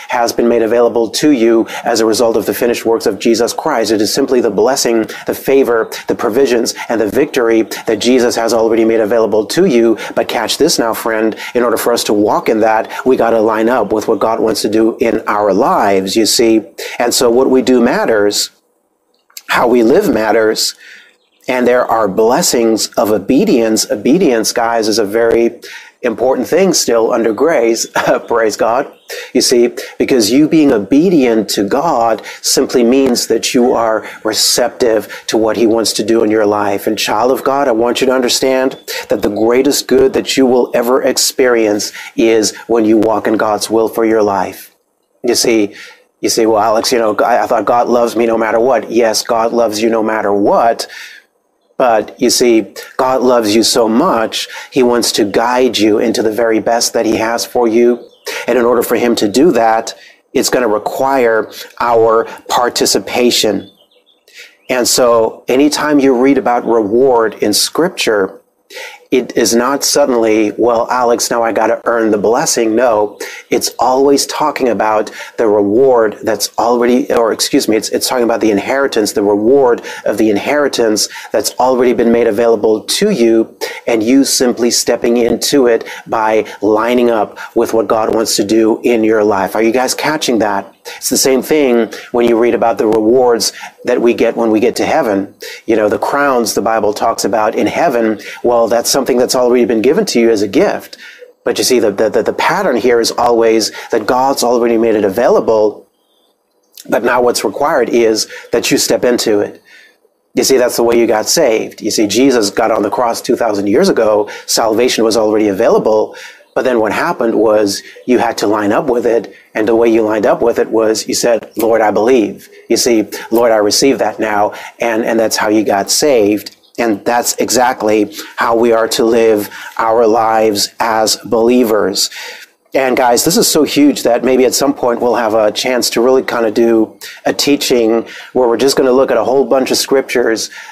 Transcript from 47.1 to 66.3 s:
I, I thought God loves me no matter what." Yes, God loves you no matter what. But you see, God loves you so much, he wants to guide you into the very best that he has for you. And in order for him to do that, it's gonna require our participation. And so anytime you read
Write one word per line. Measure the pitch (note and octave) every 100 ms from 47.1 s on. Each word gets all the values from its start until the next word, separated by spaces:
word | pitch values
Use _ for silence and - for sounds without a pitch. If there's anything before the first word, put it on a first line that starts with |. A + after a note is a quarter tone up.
| G2+
I, | G2 G#2
I | G#2+
thought | A#2 G2+
God | A#2+ A#2+
loves | A#2+ A#2 G#2+
me | A#2
no | A2+
matter | A2 A2+
what." | A#2+ A#2 -
Yes, | A#2 A2 G#2+
God | - A#2 A#2
loves | A#2 A2+ G#2+
you | A2+
no | A2+
matter | A2 A2 G2+
what. | G2+ A2+ F#3 A#2 A2+ - - - - _ _ _ _ _ -
But | B2+ A2 G#2+ -
you | A#2+
see, | - B2 A2+ G2 - - -
God | C3 C3
loves | B2+ B2 G#2+ A2+
you |
so | G#2+ B2 A2
much, | A#2 F3+ A#2 A2+ - - - -
he | C3+
wants | B2 A#2+ G#2+
to | -
guide | G2+ A#2+ A#2 B2+ B2+ G2+
you | G#2+ A2
into | A#2 A2+
the | A2
very | G#2+ A#2 A2
best | A2 A#2 -
that | A#2+ G#2+
he | A2
has | A2+ A#2 -
for | B2 A#2
you. | A#2 A#2+ A#2+ - _ - - -
And | A#2+
in | A#2
order | A#2+
for | A2+ A#2
him | A#2+ A2
to | G#2+
do | A#2 E3+
that, | A#2+ A2+ A2+ - - - _ _
it's | C3+ -
gonna | C#3 A#2
require | G#2 - - C3+ C3+ A#2 A2 A2 - - -
our | A#2+ A#2 A2+ A2+ A2+ - -
participation. | A#2+ A#2+ - A#2+ B2 - B2+ A#2+ - A2 F#2+ F#2+ _ _ _ _ _ _ - - _ -
And | B2+ A2+
so | - B2 A#2 A2+ - -
anytime | C3 D3 - D3 C#3+
you | C3+ A#2+
read | C3+